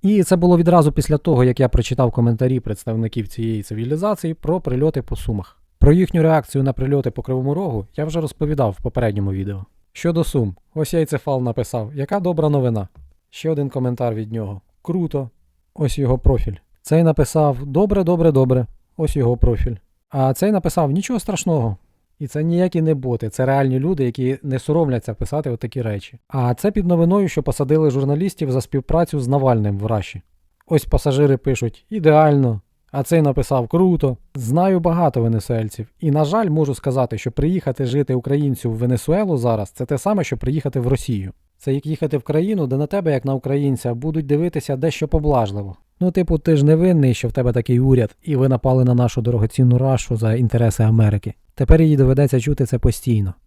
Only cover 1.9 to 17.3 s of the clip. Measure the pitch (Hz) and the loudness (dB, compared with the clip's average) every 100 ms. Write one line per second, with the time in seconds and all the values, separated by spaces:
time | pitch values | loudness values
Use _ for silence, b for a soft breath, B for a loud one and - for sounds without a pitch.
1.9 | 123 123 117 117 113 127 127 113 104 - | 0 0 2 0 2 0 0 -4 -8 -6
2.9 | 110 113 120 104 - 113 110 101 107 117 | -4 -4 -4 -8 -6 -6 -6 -6 -8 -4
3.9 | 151 202 208 165 156 143 - - 127 151 | -4 -2 -4 -6 -6 -4 -4 -2 0 0
4.9 | 143 - 120 - 107 95 _ _ _ - | -2 -6 -6 -4 -6 -8 _ _ _ 6
5.9 | 165 185 170 160 156 - 143 135 131 131 | 6 4 2 4 2 0 -2 -2 -2 -2
6.9 | 139 131 117 120 131 131 151 190 113 101 | 0 -2 -6 -6 -4 -2 -4 -4 -6 -8
7.9 | - 156 160 156 - 151 151 117 98 123 | -8 -6 -4 -6 -4 -4 0 -2 -2 -6
8.9 | - 117 104 98 95 95 98 95 _ _ | -2 -2 -2 -4 -4 -6 -8 -14 _ _
9.9 | - 165 165 165 143 110 90 _ - 156 | -6 -4 -2 -2 -2 -2 -6 _ -8 -4
10.9 | 170 160 139 - 135 123 117 113 120 107 | -2 -2 -4 -4 -2 -2 -4 -4 -6 -8
11.9 | 147 139 202 180 165 156 147 123 110 95 | -8 -4 -2 -2 0 0 2 0 -2 -6
12.9 | - - _ _ - 160 156 143 131 127 | -14 -20 _ _ -10 -6 -4 -4 -4 -4
13.9 | 120 123 110 110 113 104 101 _ _ - | -2 -4 -4 -6 -6 -8 -10 _ _ -6
14.9 | 175 165 147 131 _ _ _ _ - 147 | -4 -2 -4 -8 _ _ _ _ -4 -4
15.9 | - 135 127 - 127 - 98 _ _ - | 0 0 2 4 2 0 -4 _ _ 0
16.9 | 156 165 156 143 | 2 4 2 0